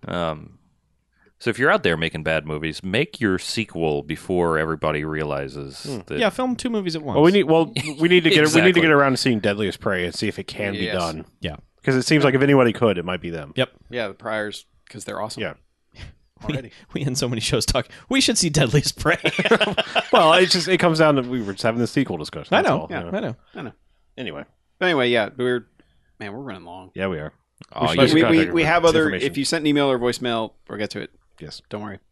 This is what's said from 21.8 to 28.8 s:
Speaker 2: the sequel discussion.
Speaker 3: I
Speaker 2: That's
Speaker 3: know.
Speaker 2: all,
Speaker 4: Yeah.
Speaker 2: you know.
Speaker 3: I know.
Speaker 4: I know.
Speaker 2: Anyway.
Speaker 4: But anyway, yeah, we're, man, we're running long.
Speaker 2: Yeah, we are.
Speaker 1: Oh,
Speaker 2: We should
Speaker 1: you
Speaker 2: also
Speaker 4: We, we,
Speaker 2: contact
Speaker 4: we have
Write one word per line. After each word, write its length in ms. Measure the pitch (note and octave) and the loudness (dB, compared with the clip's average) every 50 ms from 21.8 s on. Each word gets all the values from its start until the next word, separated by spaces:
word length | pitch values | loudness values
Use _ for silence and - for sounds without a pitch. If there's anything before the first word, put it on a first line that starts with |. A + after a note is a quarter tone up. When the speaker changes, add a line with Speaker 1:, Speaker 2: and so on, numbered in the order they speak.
Speaker 2:
the 60 | A#2+ | 0
sequel 300 | A2 - - C3+ - F#2 E2 | 0 0 0 -2 0 -2 -8
discussion. 360 | D2+ - - - - - - | -8 -8 -10 -12 -6 0 0
Speaker 3:
I 40 | B3 | 2
Speaker 2:
That's 100 | G4 D#4+ | 2 2
Speaker 3:
know. 120 | C3+ - D#3 | 0 0 -2
Speaker 2:
all, 40 | - | -6
Speaker 4:
Yeah. 140 | - D3 F2 | -8 -8 -8
Speaker 2:
you 60 | E2+ | -6
know. 60 | E2+ | -6
Speaker 3:
I 40 | F#3+ | -6
know. 160 | - C#3+ B2+ - _ _ _ | -6 -6 -10 -10 _ _ _
Speaker 4:
I 80 | - D#3+ | -14 -14
know. 100 | A#2+ - _ _ _ _ _ _ _ _ - | -14 -16 _ _ _ _ _ _ _ _ -12
Speaker 2:
Anyway. 260 | C3 G#2 D2+ - - _ _ _ _ _ _ _ | -10 -10 -10 -12 -14 _ _ _ _ _ _ _
Speaker 4:
But 80 | F#3 | 0
anyway, 220 | F3+ E3+ C#3+ B2 A#2+ | 0 2 2 2 4
yeah, 200 | A#2+ A#2 G#2+ G2+ - | 4 2 2 0 -4
we're, 300 | B2 B2 B2+ B2 B2 A2 _ _ _ _ _ _ _ _ _ _ _ | -4 -2 -2 -2 -2 -4 _ _ _ _ _ _ _ _ _ _ _
man, 120 | G#2+ G#2 G2 | -14 -12 -12
we're 80 | A#2 C#3 | -12 -14
running 220 | C3+ G2 F#2 E2+ | -14 -14 -14 -16
long. 260 | F2 E2+ F#2 F#2 F2+ _ | -16 -16 -18 -18 -16 _
Speaker 2:
Yeah, 120 | - F#2+ G2 | -4 -4 -4
we 100 | F#2 D#2 | -4 -4
are. 140 | D2 D2+ _ _ _ _ _ _ - _ - | -8 -10 _ _ _ _ _ _ -20 _ -6
Speaker 1:
Oh, 100 | - D2+ | -2 -2
Speaker 2:
We 60 | D#2 | 0
should 60 | D#2+ | 2
Speaker 1:
you 40 | F2 C3+ | 4 4
Speaker 2:
also 120 | B2 - | 4 4
Speaker 4:
We, 80 | D#3 E3 | 4 4
we, 40 | - E3 | 4 4
Speaker 2:
contact 160 | E3 D#3+ - - | 4 2 2 0
Speaker 4:
we 80 | E3 D#3+ | 0 2
have 200 | D3+ E3+ F3 | 2 2 4